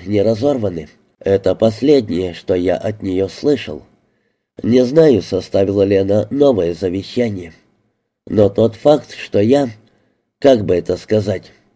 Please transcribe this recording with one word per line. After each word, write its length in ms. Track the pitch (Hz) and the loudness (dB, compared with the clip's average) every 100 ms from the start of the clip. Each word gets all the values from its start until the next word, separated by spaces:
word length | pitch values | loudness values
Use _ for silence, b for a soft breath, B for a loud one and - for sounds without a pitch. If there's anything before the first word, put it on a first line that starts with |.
| 87 | -4
не 160 | 101 | 0
разорваны. 680 | 104 107 143 131 104 85 76 _ _ _ | 0 0 -2 -2 -4 -8 -12 _ _ _
Это 340 | 95 98 95 | -2 0 0
последнее, 800 | 90 113 110 139 143 110 87 92 | 0 0 0 2 2 2 -4 -6
что 220 | 82 - 92 | -6 -4 -2
я 200 | 90 87 | 0 -2
от 280 | 104 107 | -4 -6
нее 240 | 98 92 95 | -6 -4 -4
слышал. 560 | - 143 139 - 76 - _ _ _ _ _ _ - | -4 -2 -2 -4 -14 -16 _ _ _ _ _ _ -8
Не 200 | 107 123 | 0 2
знаю, 380 | 123 156 160 107 | 2 4 4 4
составила 640 | - 92 - 101 98 101 | 0 -6 -2 -2 0 2
ли 120 | 98 98 | 2 2
она 320 | 98 104 104 | 2 0 0
новое 420 | 135 143 107 87 | 2 2 2 -2
завещание. 800 | 85 95 95 92 123 120 98 82 - _ _ _ _ _ _ - | -2 -4 -4 -6 -4 -4 -6 -12 -20 _ _ _ _ _ _ -4
Но 240 | 104 101 | 0 2
тот 260 | 104 113 - | 2 -2 0
факт, 380 | 147 147 - | 2 2 0
что 260 | - - 101 | -18 -6 0
я, 300 | 110 139 127 107 _ _ _ _ _ _ | 2 2 0 -8 _ _ _ _ _ _
как 260 | 143 120 92 | 2 4 2
бы 100 | 87 | -2
это 220 | 85 90 | -2 -6
сказать, 540 | - 107 101 92 - _ _ | -2 -2 -2 -6 -8 _ _